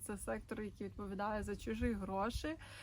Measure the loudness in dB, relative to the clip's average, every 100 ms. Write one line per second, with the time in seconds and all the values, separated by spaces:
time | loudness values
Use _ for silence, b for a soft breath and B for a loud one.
0 | -2 -2 0 -2 -2 -2 -2 -4 -6 -4
1 | -2 0 2 2 0 0 0 4 4 4
2 | 2 2 2 2 0 -2 B B